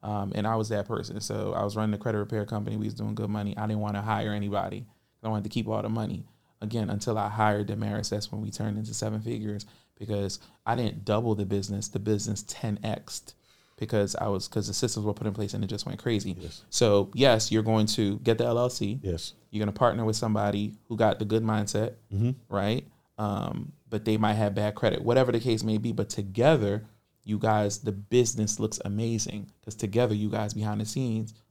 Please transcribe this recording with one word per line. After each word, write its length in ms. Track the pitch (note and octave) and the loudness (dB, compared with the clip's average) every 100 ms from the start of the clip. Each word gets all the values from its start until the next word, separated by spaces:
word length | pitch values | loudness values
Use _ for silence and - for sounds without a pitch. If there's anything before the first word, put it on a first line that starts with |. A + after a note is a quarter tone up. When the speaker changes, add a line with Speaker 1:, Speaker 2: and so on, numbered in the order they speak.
Speaker 1:
Um, 300 | G#2+ G#2 G2 | -6 -4 -2
and 120 | G#2+ G#2+ | -2 0
I 80 | A2+ | 0
was 120 | A2 | 0
that 180 | G#2+ G2 | -2 -2
person. 340 | A2 G#2+ G#2 | -4 -6 -8
So 320 | - G#2 G2 | -6 -4 -2
I 100 | F2 | -2
was 120 | G2+ A2 | -2 0
running 180 | G#2+ | 0
a 40 | G#2 | 0
credit 200 | A#2+ G#2+ | -2 -2
repair 260 | G#2 A2 | -2 -4
company. 320 | G2+ G#2+ G#2 G#2+ | -4 -4 -4 -4
We 100 | G#2+ | -4
was 80 | |
doing 200 | A2 G#2+ | -4 -6
good 160 | G#2+ G#2 | -4 -4
money. 260 | G#2 G#2 G#2 | -4 -4 -4
I 100 | G#2+ | -2
didn't 140 | G#2+ | -2
wanna 220 | G#2 G2+ | -2 -2
hire 300 | A2 G#2 G#2+ | 0 0 0
anybody. 540 | G#2 G2+ G2+ F#2 G2 A2+ _ _ _ | -2 -2 -2 -4 -6 -14 _ _ _
I 60 | A2 | -4
wanted 160 | G#2+ | -4
to 60 | G#2 | -2
keep 160 | A#2+ A2 | -2 -2
all 160 | A2 | -2
the 60 | A2 | -2
money. 360 | A2 G#2+ - - _ _ - | -2 -4 -6 -10 _ _ -10
Again, 300 | G#2+ A2+ G#2 | -4 -2 -2
until 280 | G#2 A#2+ A2 | -2 -2 0
I 100 | G#2 | 0
hired 380 | G#2+ G#2+ G#2 G#2 | 2 4 4 0
Damaris, 400 | G#2 G#2+ G#2+ A2 | -2 -2 -2 -2
that's 200 | G#2 - | -4 -4
when 100 | G#2+ | -6
we 80 | G#2 | -6
turned 280 | G#2+ G#2+ G#2 | -4 -4 -4
into 160 | G#2+ | -6
seven 260 | A2 G#2+ G#2+ | -4 -4 -4
figures, 460 | A2 A2+ G#2+ G#2 - - _ - | -4 -6 -4 -6 -10 -20 _ -12
because 400 | G#2 G#2 G2 - - _ - | -4 -2 -2 -6 -14 _ -2
I 100 | A#2+ | 0
didn't 280 | A#2 - | 0 -2
double 300 | G2+ G#2 A#2 | 0 2 2
the 100 | G#2 G2 | 0 0
business. 420 | G2+ G2+ G2+ - | 0 0 -4 -4
The 100 | G2+ | -2
business 460 | G#2 G#2 G#2+ G#2 - | 0 0 0 -4 -6
ten 320 | - A2+ G#2 | -6 -4 -2
X'd 500 | A2 - - - - - _ _ _ - | -4 -6 -6 -14 -14 -20 _ _ _ -8
because 400 | G#2+ G#2+ G2+ - | 0 2 2 0
I 100 | G#2 | -2
was, 200 | F#2+ - | -2 -2
'cause 180 | A2 G#2 | -4 -2
the 80 | |
systems 320 | G2 A#2+ - G#2 | 0 0 0 -2
were 80 | |
put 120 | G2+ A2 | -2 -2
in 40 | |
place 220 | G2 G2+ | -2 -4
and 80 | G2+ | -4
it 60 | G2 | -4
just 180 | G#2+ - | -4 -6
went 120 | - | -4
crazy. 360 | A#2+ G#2+ F#2+ F2+ | 0 0 0 -6
Speaker 2:
Yes. 260 | D#2+ - - | -10 -14 -4
Speaker 1:
So 420 | - A2+ G2+ G2 | 4 6 6 4
yes, 380 | A#2+ C3+ A2+ A2 | 6 8 8 6
you're 100 | A2 | 2
going 240 | A2 A2 G#2 | 4 4 4
to 320 | - G2+ G2+ | 2 0 2
get 180 | A#2 A2+ | 2 2
the 60 | |
L 140 | A#2+ A#2 | 4 2
L 120 | B2 | 2
C. 280 | - G#2 C3 | 0 -4 -2
Speaker 2:
Yes. 320 | G2 E2 - - _ | -2 -4 -6 -14 _
Speaker 1:
You're 100 | G#2+ | -2
gonna 120 | G#2 | -2
partner 320 | G#2 B2 A#2 | 4 4 4
with 120 | A2 G#2+ | 0 0
somebody 580 | A2+ G#2+ G#2 G2+ G#2 - - | 2 2 2 0 -2 -6 -6
who 80 | A2+ | 2
got 220 | A2 A2 | 2 2
the 40 | |
good 200 | G#2+ A2 | 2 2
mindset, 500 | A2 G#2+ G#2 G#2+ A2+ - - | 2 0 0 -2 -2 -6 -4
Speaker 2:
Mm-hmm. 180 | G2 A#2+ C3 - | 0 0 0 -4
Speaker 1:
right? 360 | G2+ G2+ B2 - _ _ - | 0 0 0 -4 _ _ -6
Um, 540 | G#2 G2+ - - - - - | -2 -2 -4 -6 -8 -14 -6
but 160 | G#2+ | -2
they 120 | A2 G#2+ | 2 4
might 180 | G#2+ | 4
have 200 | G#2+ G#2 | 4 2
bad 200 | G2+ G#2 | 2 -2
credit, 280 | - A2 - | 2 0 2
whatever 300 | A2+ B2+ B2+ | 4 4 4
the 80 | A#2 | 2
case 220 | B2 A2 | 2 0
may 160 | A2 G#2+ | 2 0
be. 140 | A#2 | 0
But 160 | A2 G2+ | -2 -4
together, 760 | - G2 G2+ C3+ D3+ G#2 G#2 G#2+ _ _ _ | -4 -4 2 4 6 4 -2 -6 _ _ _
you 140 | G#2+ G#2+ | -6 0
guys, 400 | A2 G#2+ G#2 - | 2 4 2 -2
the 140 | A2+ | -4
business 640 | G2 G2+ B2 A#2 - G#2+ - | -6 2 4 4 2 -2 0
looks 220 | G#2+ - | -2 -2
amazing, 640 | G#2 G2+ A#2 A2+ - A2 G2 _ | -4 -2 0 0 -2 -6 -12 _
'cause 100 | - | -14
together, 400 | - G#2 A2+ A#2+ | -6 0 2 4
you 140 | G#2 G#2 | 2 0
guys 240 | G#2+ G#2 | -2 -2
behind 260 | G#2+ G#2+ G#2 | -2 -2 -2
the 40 | G#2+ | -2
scenes 480 | C3+ B2+ A2 G#2+ - _ | -2 -2 -2 -4 -10 _